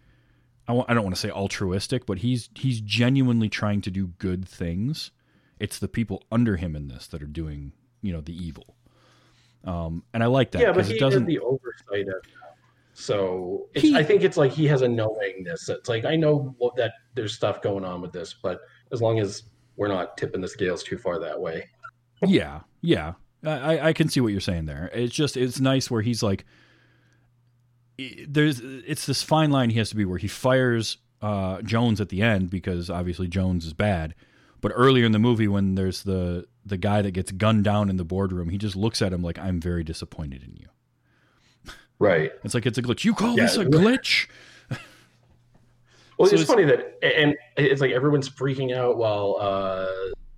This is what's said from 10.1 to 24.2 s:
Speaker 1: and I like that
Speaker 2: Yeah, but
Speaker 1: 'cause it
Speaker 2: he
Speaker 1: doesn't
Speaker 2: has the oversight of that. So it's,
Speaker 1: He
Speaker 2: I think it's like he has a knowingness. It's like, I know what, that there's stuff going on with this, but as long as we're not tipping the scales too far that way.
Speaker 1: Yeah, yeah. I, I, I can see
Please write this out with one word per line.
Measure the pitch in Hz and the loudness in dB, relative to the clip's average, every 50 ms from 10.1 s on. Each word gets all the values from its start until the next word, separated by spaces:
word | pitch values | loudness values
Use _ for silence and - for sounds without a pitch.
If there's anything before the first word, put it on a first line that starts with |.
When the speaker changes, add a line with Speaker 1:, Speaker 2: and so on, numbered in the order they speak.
| - | -4
Speaker 1:
and | 113 | 0
I | 117 | 0
like | 120 127 135 123 - | 2 2 2 2 0
that | - 90 | 0 2
Speaker 2:
Yeah, | 233 202 | 2 4
but | 170 180 | 4 2
Speaker 1:
'cause | 104 101 | 2 0
it | - | 0
Speaker 2:
he | - | 2
Speaker 1:
doesn't | - 135 131 131 113 | 2 4 4 4 2
Speaker 2:
has | |
the | 127 151 - | 0 -2 -2
oversight | - 123 135 131 - 120 - - - - 101 101 | -2 -2 -4 -4 -4 -10 -14 -14 -10 -6 -4 -4
of | 98 98 92 92 | -4 -4 -6 -10
that. | - - _ - - - - _ _ _ _ _ _ _ _ | -12 -16 _ -20 -20 -20 -20 _ _ _ _ _ _ _ _
So | - - - 117 101 95 92 90 92 90 90 98 95 - - - | -10 -4 -2 0 0 0 0 -2 -4 -4 -6 -6 -6 -8 -8 0
it's, | - | 4
Speaker 1:
He | - 302 285 | 4 6 6
Speaker 2:
I | 254 | 6
think | 151 151 208 190 | 6 6 4 4
it's | 175 165 - | 4 4 4
like | 170 147 131 | 4 2 2
he | - 156 156 | 2 2 2
has | 143 151 131 | 4 4 4
a | 127 120 | 4 2
knowingness. | 120 113 110 110 107 107 101 98 92 95 92 85 85 - - - | 2 2 0 -2 -2 -4 -6 -6 -6 -8 -10 -10 -10 -8 -8 -8
It's | 107 - - - | -8 -6 -4 -4
like, | 117 113 113 | -4 -2 0
I | 135 160 | 0 2
know | 165 160 151 151 143 135 131 131 - | 2 4 4 4 2 0 -4 -4 -2
what, | 123 120 - | -2 -2 0
that | 131 117 107 - - _ _ - | 0 -2 -2 -4 -10 _ _ -8
there's | 123 110 101 - | -6 -6 -6 -4
stuff | - - 107 101 - | -2 -2 -2 -2 -2
going | - 107 98 98 92 | -2 -2 -2 -4 -4
on | 92 90 90 | -6 -8 -8
with | 90 87 | -8 -10
this, | - 90 82 - - _ | -10 -10 -12 -12 -12 _
but | - 95 90 - - - _ _ _ - | -6 -6 -6 -6 -10 -18 _ _ _ -8
as | - 113 | -4 0
long | 113 113 113 113 | 2 2 2 2
as | 104 98 101 - - - _ _ _ _ _ | 0 -2 -4 -8 -14 -20 _ _ _ _ _
we're | - 104 104 | -4 -2 -2
not | 98 90 85 - - | -2 -2 -4 -6 -8
tipping | - - - - 95 | -8 -6 -6 -4 -6
the | 92 87 | -6 -8
scales | - - 98 90 87 82 | -6 -2 -2 -2 -2 -4
too | - - 95 90 | -6 -8 -10 -6
far | - 90 87 82 | -4 -4 -4 -4
that | 82 78 76 76 | -4 -6 -6 -6
way. | 92 82 80 87 - - _ _ - - - _ _ _ _ _ - | -6 -6 -6 -8 -10 -12 _ _ -20 -20 -20 _ _ _ _ _ 2
Speaker 1:
Yeah, | 185 190 123 82 71 71 80 - _ _ _ | 2 4 2 2 -2 -8 -14 -16 _ _ _
yeah. | - 170 151 90 76 80 85 - - _ _ _ - | 0 0 0 0 0 -4 -10 -12 -16 _ _ _ -6
I, | 156 156 127 131 156 165 151 | -6 -6 -2 0 0 0 2
I, | 139 160 | 2 2
I | |
can | 160 - 160 156 | 2 2 0 2
see | - 147 | 2 2